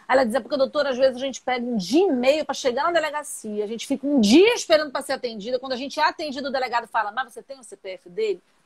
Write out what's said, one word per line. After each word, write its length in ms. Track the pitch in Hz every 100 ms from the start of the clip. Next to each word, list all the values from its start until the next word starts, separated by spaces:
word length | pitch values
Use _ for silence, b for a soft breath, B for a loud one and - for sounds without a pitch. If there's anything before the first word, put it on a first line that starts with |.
| -
Aí 120 | 262
ela 80 | 247
dizia, 160 | 247
"Porque, 160 | - 285
doutora, 320 | 269 302 277
às 80 | 247
vezes 180 | 269 240
a 40 |
gente 200 | 277 -
pega 260 | - 247 240
um 120 | 233
dia 300 | 175 285 392
e 40 |
meio 320 | 247 254 302
pra 100 | 285
chegar 300 | - 262 240
na 80 | 320
delegacia, 720 | 339 311 294 285 - 214 208
a 40 | 208
gente 200 | 226 -
fica 180 | 277 277
um 140 | 285
dia 340 | 202 277 427
esperando 380 | 453 - 311 302
pra 100 | 285
ser 120 | 269
atendida, 440 | 262 247 220 202 254
quando 120 | 262
a 60 | 247
gente 200 | 269 302
é 60 |
atendida, 460 | 320 339 302 262 277
o 20 |
delegado 360 | 254 247 233 226
fala, 220 | 233 208
'Mas 220 | 226 240
você 100 | 226
tem 160 | - 269
o 60 |
C 140 | 240 202
P 140 | 196
F 180 | 185 180
dele?'" 320 | 180 220 185 _ _